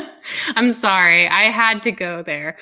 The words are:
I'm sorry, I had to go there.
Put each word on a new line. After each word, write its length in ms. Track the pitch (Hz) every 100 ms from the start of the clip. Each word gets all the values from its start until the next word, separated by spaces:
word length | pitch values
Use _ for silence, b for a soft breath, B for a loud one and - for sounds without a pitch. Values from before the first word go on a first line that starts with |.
| - - B B B
I'm 180 | 220 240
sorry, 540 | 233 214 190 175 170 170
I 180 | 190
had 380 | 220 220 226 214
to 80 | 233
go 300 | 190 175 170
there. 360 | 165 147 151 -